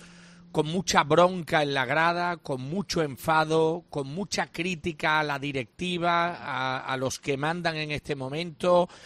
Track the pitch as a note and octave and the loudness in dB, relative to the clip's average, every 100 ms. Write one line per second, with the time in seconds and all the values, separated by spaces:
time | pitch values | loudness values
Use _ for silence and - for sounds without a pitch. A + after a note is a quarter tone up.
0 | - - - - - D#3 D3+ F3+ - F#3 | -18 -20 -20 -20 -6 -2 0 -2 0 2
1 | C#3+ D#3 F3+ F#3 D#3 E3 C#3+ C#3 B2 D3+ | 4 6 6 4 -2 0 2 0 0 2
2 | E3+ F3 F3 F3 - C3 C3 F#3 - E3+ | 2 2 -2 -4 -6 -6 -4 -4 -2 -2
3 | D3+ B2+ - D#3 D#3 D#3+ D#3+ E3+ - D3 | -2 -2 0 2 4 4 2 0 -6 -6
4 | C3+ E3 G3+ - E3 - F3 E3+ F#3 D3+ | -6 -6 -4 -4 -4 -4 -4 -4 -4 -2
5 | E3 D#3 D3+ C#3 C#3+ C3+ A#2 - F3+ F3 | 2 2 2 -2 -4 -4 -6 -6 -4 0
6 | E3+ E3+ E3+ C#3+ B2 C3 C3 C3 - C3 | 2 2 2 -2 -6 -4 -2 -4 -4 -2
7 | C3 - - C3+ D3+ F3 E3 D#3 D3+ D3 | -2 -2 -4 -2 -2 -2 -2 -4 -4 -6
8 | - C#3+ C3 D3+ F3 D3+ F3+ F3 F3 - | -6 -6 -6 -6 -8 -2 4 4 4 -2